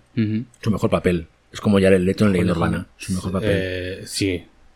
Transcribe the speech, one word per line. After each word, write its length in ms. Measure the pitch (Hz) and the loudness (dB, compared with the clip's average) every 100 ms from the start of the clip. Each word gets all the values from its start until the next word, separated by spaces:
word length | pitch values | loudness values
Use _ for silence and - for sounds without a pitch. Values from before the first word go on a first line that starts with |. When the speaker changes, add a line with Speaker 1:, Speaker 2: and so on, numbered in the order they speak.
| _ - | _ -2
Speaker 1:
Ujú. 260 | 107 107 127 _ | -2 -2 -6 _
Speaker 2:
Su 100 | 123 | -4
mejor 180 | 92 - | -2 0
papel. 380 | 90 92 87 80 _ _ | 0 0 -2 -4 _ _
Es 80 | - | -4
como 180 | 110 98 | 2 4
Jared 220 | 95 95 | 6 4
Leto 240 | 90 95 107 | 4 2 2
en 80 | |
Leyenda 180 | 90 87 | 2 2
Speaker 1:
Holly 80 | 82 | 0
Speaker 2:
Urbana. 180 | 85 85 | 0 -2
Speaker 1:
Hun-, 80 | - - | -6 -12
Speaker 2:
Su 160 | - | -8
mejor 180 | 92 92 | -6 -4
papel. 180 | 92 104 | -2 0
Speaker 1:
eh, 540 | 98 92 90 90 95 - | 0 -2 -6 -8 -10 -10
sí. 360 | - 98 87 - _ - | -4 -2 -2 -8 _ -20